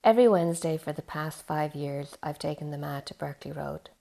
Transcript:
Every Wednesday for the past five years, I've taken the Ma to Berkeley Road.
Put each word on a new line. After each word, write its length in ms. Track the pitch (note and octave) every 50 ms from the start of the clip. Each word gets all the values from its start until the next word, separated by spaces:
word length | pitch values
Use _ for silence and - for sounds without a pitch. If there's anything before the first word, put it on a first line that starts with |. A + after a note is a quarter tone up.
| -
Every 240 | A3+ A3+ A#3+ B3
Wednesday 500 | A#3 G#3 F3 E3+ E3+ E3+ E3+ - E3 D#3+
for 140 | D#3 - -
the 120 | D3+ D#3+ -
past 420 | - - D3+ D#3 D#3 - - -
five 300 | - D#3 D3+ D3+ D3+ D3+
years, 420 | D3 D3 C#3+ C#3 C#3+ C#3+ - - - -
I've 160 | D3+ C#3+ -
taken 320 | - D#3 D3+ - D3+ D3+
the 60 | D3 C#3+
Ma 220 | D3 D3 C#3+ C#3
to 120 | C#3+ - -
Berkeley 380 | - - C#3+ C#3+ _ - C#3+
Road. 400 | C#3+ C#3+ C#3+ C#3 C#3+ D#3+ _ - _ _